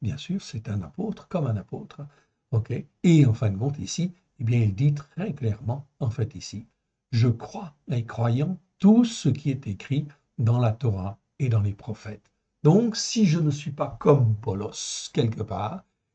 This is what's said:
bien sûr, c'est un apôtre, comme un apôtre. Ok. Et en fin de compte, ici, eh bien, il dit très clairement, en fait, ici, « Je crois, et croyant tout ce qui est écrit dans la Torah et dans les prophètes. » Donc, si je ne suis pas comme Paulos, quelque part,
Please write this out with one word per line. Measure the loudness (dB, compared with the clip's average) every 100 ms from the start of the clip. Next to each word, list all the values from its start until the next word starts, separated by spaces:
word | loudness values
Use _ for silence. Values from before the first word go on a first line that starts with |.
bien | -6 -6
sûr, | -6 -6
c'est | -6 -10 -6
un | -6
apôtre, | -6 -8 -8 -8 -6
comme | -4 -2
un | -4
apôtre. | -6 -12 -12 -16 -18 _ _ _ _
Ok. | -2 -2 -6 -8 _
Et | 4 6 6
en |
fin | 4 0
de | 0
compte, | -4 -4
ici, | -6 -4 -6 -6 _ -6
eh |
bien, | 0 2
il | 2 2
dit | 2
très | 0 -4 -8 -8
clairement, | -4 -4 -4 -6 -8 -10 -6
en | -4
fait, | -2 -4 -6
ici, « | -12 -14 -14 _ _ _ _
Je | 2 2
crois, | 2 -6 -12 -14 -14 -6
et | -6 -4
croyant | -2 0 0 0 -4 _ _
tout | 6 6
ce | 4 2 0
qui | 0 -2
est | -4 -6
écrit | -10 -4 -4 -4 -10 _ -2
dans | 2 4
la | 2
Torah | 0 -2 -2 -4 -10 _ -4
et | 0
dans | 2
les | 2
prophètes. » | -2 -10 -12 -12 -16 _ _ _ _
Donc, | 4 6 4 -2
si | -4 2 4
je | 4
ne | 2
suis | -2 -6
pas | -6 -6 0
comme | 4 6 6 2
Paulos, | -2 -4 -6 -8 -10 -10 -6
quelque | -2 -2 -2
part, | -6 -4 -6 -8 -14 _ _